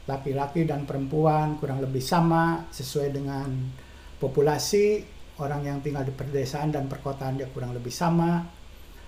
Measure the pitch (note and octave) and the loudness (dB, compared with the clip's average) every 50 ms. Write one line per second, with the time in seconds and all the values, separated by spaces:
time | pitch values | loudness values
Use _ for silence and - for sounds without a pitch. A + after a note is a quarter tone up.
0 | - - C3+ C3 C3 D3 C3+ C#3 C#3 C#3+ - F3 D#3+ D#3 C#3 C#3+ C#3+ C3+ C#3+ C#3 | -6 -6 -6 -4 -4 -2 0 0 -2 0 2 2 2 2 0 -2 -4 -4 -2 -2
1 | C3+ C3+ D#3 D3+ D#3 D#3 D3+ D#3 D3+ D3+ D3+ D3+ - C3+ C3 C3+ C3+ C3+ C3 C3 | -2 0 2 4 4 6 6 4 4 2 0 -2 -2 -2 -2 -2 -2 0 -2 -2
2 | C3 - F3+ E3+ E3 E3 E3 E3 E3 E3 E3 E3 E3 - - - C3 - - D3 | 0 2 4 4 6 6 6 6 4 4 2 0 -4 -8 -10 -8 -8 -2 -2 0
3 | C#3+ C#3+ C3+ C#3 C#3 C#3 C#3 C#3 C3+ C3+ C3 C3 B2+ C3 C3 - - - - - | 0 0 -2 -2 -4 -2 -4 -4 -4 -4 -2 -2 -4 -4 -6 -10 -16 -18 -18 -18
4 | - - - - C#3 C3 C3 D3 C#3 D3+ D3+ D3 - - G#3 G3+ G#3 G#3 G#3+ G#3 | -18 -18 -6 -4 -2 2 4 4 4 6 4 2 0 2 4 6 6 6 4 2
5 | - - - - - - - - D3 C#3 D3 D3 C#3+ C#3+ C#3+ C#3 C#3 D3+ C#3 C#3 | -2 -8 -14 -16 -16 -16 -8 -6 -4 -4 -2 -2 -2 -2 -4 -2 -4 -4 -2 -2
6 | C3 C3 C3 - C3 C#3 C#3+ C#3 C3 C3 - D3 D3+ D#3 D3+ C#3+ C3+ C3+ C3 - | -4 -4 -4 -6 -6 -2 0 0 0 0 -2 0 0 0 0 0 -2 -2 -4 -4
7 | - C#3 C3+ - C3+ C3 C3+ C3+ C3+ C3 - - B2+ B2 B2 B2 A#2+ B2 - - | -4 -6 -4 -2 -4 -4 -2 -4 -4 -6 -6 -6 -6 -4 -6 -6 -6 -6 -2 0
8 | F3 E3+ E3+ E3+ E3+ E3+ E3+ E3+ F3 - - - - - - - - - - - | 2 4 4 6 6 4 4 2 0 -4 -12 -16 -16 -16 -16 -16 -16 -18 -18 -16
9 | - | -18